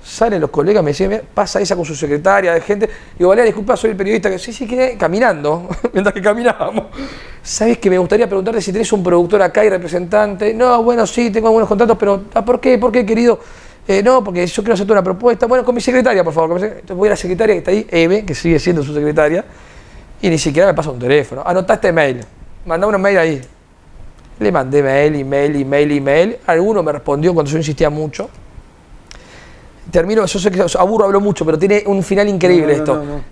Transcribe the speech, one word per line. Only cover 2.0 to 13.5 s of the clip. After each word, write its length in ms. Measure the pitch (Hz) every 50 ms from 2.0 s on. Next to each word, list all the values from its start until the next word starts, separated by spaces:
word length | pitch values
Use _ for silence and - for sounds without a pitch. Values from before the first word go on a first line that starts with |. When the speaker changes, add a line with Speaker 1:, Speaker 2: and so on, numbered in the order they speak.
| 160 147 143 147 156 190 196 202 190 175 170
Speaker 1:
de 60 | 165
gente". 280 | 160 - 202 202 - - - - - - - -
Digo, 100 | 175 180
"Valeria, 160 | 196 226 247
disculpa, 300 | 220 - 214 202 214 240
soy 140 | 185 - 226
el 60 | 214
periodista 340 | 185 196 196 220 220 175 233
que", 80 | - -
"Sí, 140 | - - 226
sí, 120 | - 269
que", 320 | 214 247 254 262 262 240
caminando, 720 | 208 185 160 170 208 254 240 185 151 143 147 156 170 175 - 175 -
<laughs> 120 | - 240 -
mientras 220 | 190 202 208 190
que 80 | 208 185
caminábamos. 640 | 214 208 233 240 240 - - 156 180 208 220 220 - - 262 277 269 - - - - - - -
"¿Sabes 360 | - - - 214 226 233 -
que 120 | - 202
me 80 | 180 185
gustaría 300 | 180 170 202 220 233 190
preguntarte 320 | 196 196 185 214 233 226
si 120 | 175 190 180
tenés 200 | 214 226 - 220
un 100 | 202 180
productor 400 | 180 175 175 175 170 196 208 190
acá 220 | 175 - 165 214
y 40 | 214
representante?". 840 | 190 180 175 165 160 180 180 170 202 208 214 208 202 180 208 208 226
"No, 260 | 220 247 254 247 233 226
bueno, 240 | 233 240 233 220 185
sí, 220 | - - 240 233 196
tengo 160 | 226 220 226
algunos 180 | 220 226 220 -
contratos, 280 | 214 196 240 214 220 185
pero, 240 | - 202 202 196 196 - -
ah, 100 | - 202
¿por 160 | 226 247 247
qué? 180 | - 262 254 220
¿Por 140 | 214 254 208
qué, 120 | 247 233
querido?". 360 | 196 226 220 240 240 214 - - -